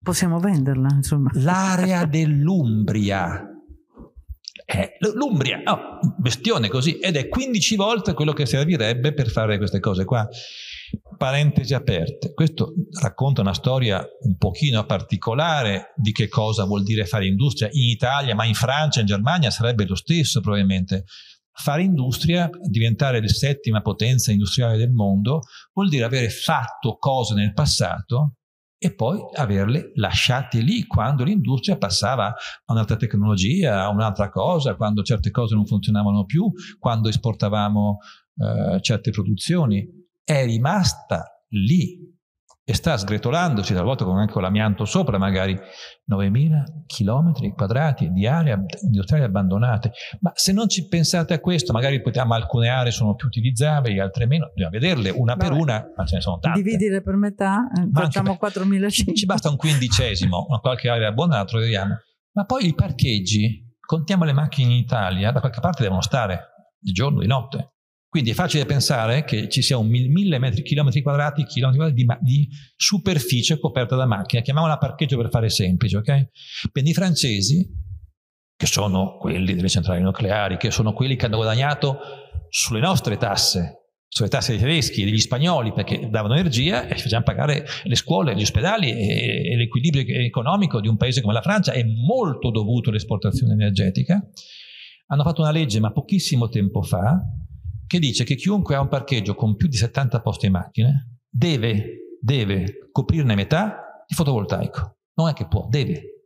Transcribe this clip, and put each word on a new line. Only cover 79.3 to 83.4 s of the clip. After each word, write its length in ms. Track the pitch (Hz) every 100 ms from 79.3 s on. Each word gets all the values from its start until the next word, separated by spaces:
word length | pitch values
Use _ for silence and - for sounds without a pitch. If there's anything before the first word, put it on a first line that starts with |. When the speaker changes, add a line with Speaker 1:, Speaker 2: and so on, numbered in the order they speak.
| 82 92
Speaker 2:
delle 140 | 92 92
centrali 320 | 90 87 87
nucleari, 560 | 92 95 - 104 101 92
che 140 | 113
sono 240 | - 107
quelli 220 | 104 127 135
che 100 | 120
hanno 100 | 110
guadagnato 600 | 110 110 139 143 143 135 - - - - -
sulle 320 | - - 113
nostre 380 | 151 175 - 101
tasse, 720 | 113 98